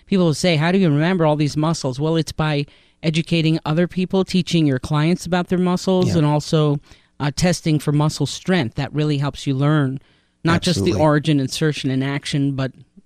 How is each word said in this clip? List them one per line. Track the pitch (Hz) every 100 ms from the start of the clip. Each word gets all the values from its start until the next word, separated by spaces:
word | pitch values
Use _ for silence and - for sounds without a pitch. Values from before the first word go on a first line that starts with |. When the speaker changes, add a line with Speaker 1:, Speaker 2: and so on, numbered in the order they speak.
| -
Speaker 1:
people | 196
will | 170
say, | 139 180 151
"How | 165
do | 190
you | 175
remember | 143 165 190 156
all | 151
these | 147 147
muscles?" | 156 165 131 127
Well, | 156 165
it's | 151
by | - 156 147 139 _ _ _
educating | 165 160 - 170 160 160 -
other | 156 175
people, | 185 180 190
teaching | 185 185 - 170 151
your | 127
clients | - 151 160 180 170
about | 180 175
their | 180
muscles, | 180 180 - 185 143
Speaker 2:
Yeah. | 170
Speaker 1:
and | 147
also, | 151 - 160 151 143 - - _ -
uh, | 147 -
testing | 180 165 170 151
for | -
muscle | 147 151 - 143
strength. | - - 185 113 -
That | 135
really | 143 151 139
helps | 143 - 143
you |
learn | 131 143 156 135 135 - _ _ _
not | 165 170
just | 180 156
the |
Speaker 2:
Absolutely. | 131 120
Speaker 1:
origin, | 156 151 151 143
insertion, | 131 - 156 139 135
and | 131
action, | 135 143 - 147 139 135
but | 131 - - _